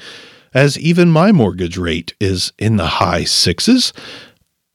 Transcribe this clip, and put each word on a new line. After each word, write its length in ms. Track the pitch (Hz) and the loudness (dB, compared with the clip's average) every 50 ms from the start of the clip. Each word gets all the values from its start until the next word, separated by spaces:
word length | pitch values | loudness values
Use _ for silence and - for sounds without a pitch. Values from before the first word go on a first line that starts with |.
| - - - - - - - _ _ _ - | -6 -20 -20 -20 -20 -20 -20 _ _ _ 0
as 240 | 131 143 143 131 - | 2 2 2 0 -2
even 320 | - 165 170 180 175 175 | -2 0 2 4 4 4
my 200 | 160 156 180 214 | 4 4 4 4
mortgage 460 | 214 156 113 92 85 90 92 82 85 98 | 4 4 4 2 0 -2 -6 -6 -4 -4
rate 380 | 90 85 80 82 80 - - - | -4 -2 -4 -4 -6 -10 -8 -4
is 340 | 104 95 95 90 - - _ - | -2 -2 -2 -2 -6 -8 _ -4
in 200 | 101 110 110 101 | -2 0 0 0
the 100 | 87 80 | 0 -2
high 380 | - - - 87 87 - - | 0 0 0 0 0 -2 -2
sixes. 680 | - - - - - 85 - - 214 254 254 240 - - - - - - - - - _ _ _ _ _ _ _ _ _ | -2 -2 0 0 0 -2 -2 0 2 2 2 0 -4 -8 -12 -20 -20 -20 -20 -20 -20 _ _ _ _ _ _ _ _ _